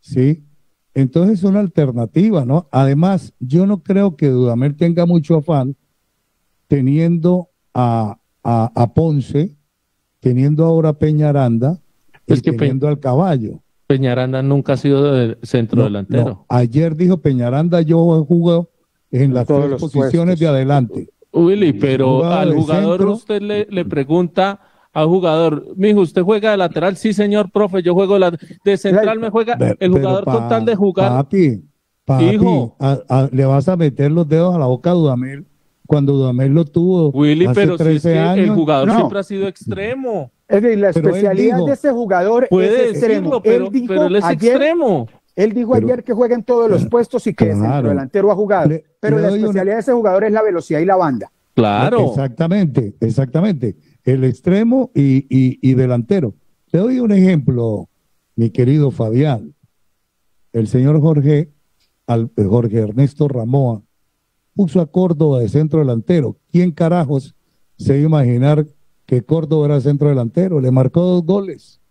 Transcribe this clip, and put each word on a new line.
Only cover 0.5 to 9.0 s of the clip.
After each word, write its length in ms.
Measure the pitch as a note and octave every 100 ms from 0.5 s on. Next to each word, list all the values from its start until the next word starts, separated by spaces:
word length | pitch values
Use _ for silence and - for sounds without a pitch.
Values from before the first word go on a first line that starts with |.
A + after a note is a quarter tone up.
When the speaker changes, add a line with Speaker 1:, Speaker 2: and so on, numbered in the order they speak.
| _ _ _ _
Speaker 1:
Entonces 440 | C3+ C3+ E3 F#3 G#3+
es 60 |
una 160 | G3 G3
alternativa, 840 | G3+ E3 C#3+ A#2+ A2+ D#3 G#3+ F#3
¿no? 240 | B2 D3 -
Además, 640 | B2+ C3+ C#3 F3 F#3+ - _
yo 260 | B2+ D#3 G3
no 160 | G#3
creo 340 | - G3 G3+ D3+
que 120 | D3
Dudamel 480 | B2+ B2 A#2 C#3 D3
tenga 300 | E3+ E3+ E3+
mucho 300 | F3 C#3+ E3
afán 380 | D3 D3+ C3 C#3 _ _ _ _ _ _ _ _ _
teniendo 800 | C#3+ C3 D3 E3+ E3+ E3 F3+ F3 _ _
a, 440 | - A#2+ A#2 G#2+ - _ _
a, 300 | - A#2 A2+
a 200 | - A#2
Ponce, 640 | -